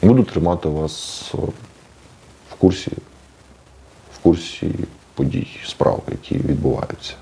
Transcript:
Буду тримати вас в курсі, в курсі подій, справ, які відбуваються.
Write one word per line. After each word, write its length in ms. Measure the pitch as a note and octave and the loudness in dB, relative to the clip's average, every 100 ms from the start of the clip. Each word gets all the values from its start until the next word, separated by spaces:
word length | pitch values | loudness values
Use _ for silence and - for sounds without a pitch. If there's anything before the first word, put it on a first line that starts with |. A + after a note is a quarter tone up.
Буду 200 | F#2 B2+ | 8 6
тримати 460 | G2+ - E2+ F2 D#2+ | 4 2 0 0 -2
вас 560 | D2+ D#2 - - - - - - - A2+ - - - - - - - - | -4 -6 -8 -12 -12 -10 -6 -6 -8 -18 -20 -20 -20 -20 -20 -20 -20 -20
в 40 | - | 4
курсі, 320 | F#2+ F2+ - - - - - _ - - _ - - - - | 4 4 -6 -10 -14 -20 -20 _ -20 -20 _ -20 -20 -20 -20
в 40 | - | 2
курсі 520 | - - - - - - - - _ | 4 4 0 -6 -6 -4 -8 -12 _
подій, 340 | - - - - - - | -4 -2 -2 -6 -10 -14
справ, 360 | - - - - | 0 0 0 -4
які 240 | - - | -10 -4
відбуваються. 800 | - - - C3+ A2+ - - - - | -4 0 0 0 -2 -6 -10 -14 -18